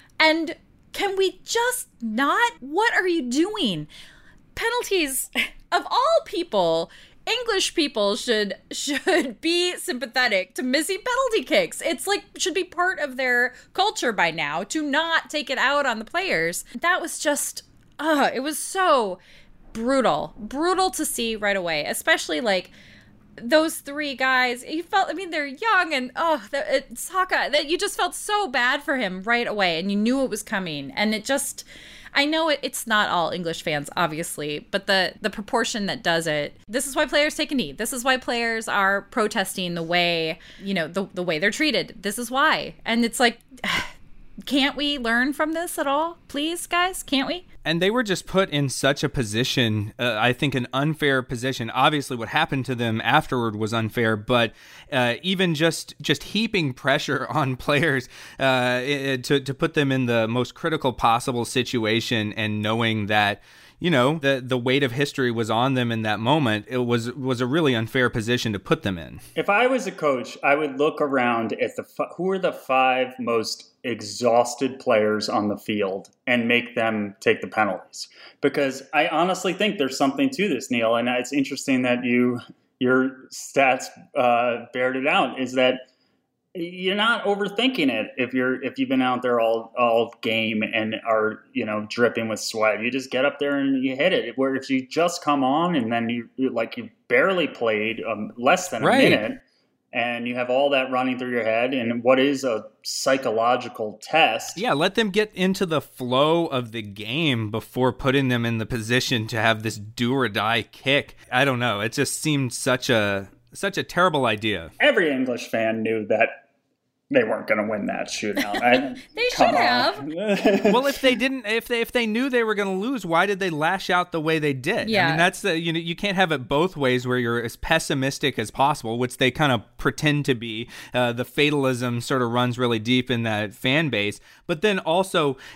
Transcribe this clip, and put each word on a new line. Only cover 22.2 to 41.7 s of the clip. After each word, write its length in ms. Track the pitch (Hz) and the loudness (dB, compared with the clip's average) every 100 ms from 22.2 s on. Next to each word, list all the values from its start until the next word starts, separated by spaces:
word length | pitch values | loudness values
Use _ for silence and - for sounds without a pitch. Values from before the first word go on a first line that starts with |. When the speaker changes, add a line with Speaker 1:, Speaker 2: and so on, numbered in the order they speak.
| - 302 | 2 -2
Speaker 1:
like, 300 | 240 190 - - - - - - _ - | 0 0 -2 -20 -20 -20 -20 -20 _ -14
those 360 | 233 311 320 - | 2 2 2 -4
three 340 | - 285 294 | -10 -8 -6
guys. 500 | 254 262 262 254 240 254 | -2 2 2 2 -2 -6
You 160 | 311 | -8
felt, 280 | 339 403 381 | 0 0 0
I 20 | |
mean, 180 | 320 381 | -4 -4
they're 160 | 320 285 | -4 -6
young 460 | 269 453 392 339 | -4 2 2 2
and, 180 | 285 254 - | -2 -4 -2
oh, 260 | 330 302 202 | 0 0 -2
the, 240 | 277 - 269 | -6 0 -2
it, 200 | 277 - | -2 -12
Saka, 500 | - 370 370 330 190 | -6 -2 0 0 0
that 140 | 277 294 | 0 0
you 80 | 330 | -2
just 200 | 392 - | -2 -2
felt 180 | 359 | -2
so 340 | - - 415 381 | -2 -2 -2 0
bad 340 | 254 247 285 | 0 2 0
for 140 | 285 269 | -2 -2
him 260 | 202 185 | -2 -4
right 220 | 190 240 240 | -2 0 0
away, 300 | 208 185 160 | 0 0 0
and 120 | 190 | -2
you 80 | 202 | 0
knew 240 | 220 269 | 2 0
it 80 | 254 | 0
was 120 | 196 | -4
coming. 480 | - 208 185 147 139 | -4 -4 -4 -8 -8
And 220 | - 214 | -2 -2
it 120 | 214 214 | -2 -2
just, 380 | 269 - - - - - - - | -2 -2 -10 -16 -20 -20 -20 -6
I 100 | - | -2
know 240 | 285 320 320 | 0 2 0
it, 120 | 285 | 0
it's 240 | - - - | -2 -8 -2
not 240 | 214 202 | 0 2
all 180 | 180 160 | 0 0
English 280 | 170 170 165 | -2 -4 -4
fans, 280 | - 147 143 | -4 -4 -4
obviously, 720 | - 170 156 165 - 151 147 - | -2 -2 -2 -8 -6 -6 -8 -6
but 160 | 196 196 | -6 0
the, 260 | 196 180 - | 2 0 -2
the 80 | 214 | -6
proportion 560 | - 202 240 214 226 | -6 -4 -2 -2 -2
that 180 | 196 139 | -4 -2
does 240 | 180 165 165 | 0 0 0
it, 300 | 151 147 - - | -2 -4 -8 -6
this 200 | 220 277 | -6 -2
is 100 | 277 | -2
why 80 | |
players 300 | 302 302 302 | 2 2 2
take 180 | - 302 | 0 -2
a 20 | |
knee. 180 | 277 156 | -2 -4
This 200 | 135 226 | -6 -6
is 100 | 262 | -4
why 120 | 254 254 | 0 0
players 520 | 269 240 233 226 220 | 0 -2 -2 -2 -2
are 340 | 123 196 196 | 0 2 0
protesting 720 | - - 214 220 190 - 180 | -2 -2 0 0 -4 -4 -4
the 80 | 175 | -4
way, 560 | 165 175 175 170 160 165 - - | 0 2 2 2 -2 -6 -12 -14
you 140 | 196 | -4
know, 160 | 190 156 | -2 -2
the, 180 | 180 196 | -4 -6
the 100 | 185 | -4
way 160 | 180 156 | -2 0
they're 120 | 196 | 0
treated. 480 | - 302 | 0 0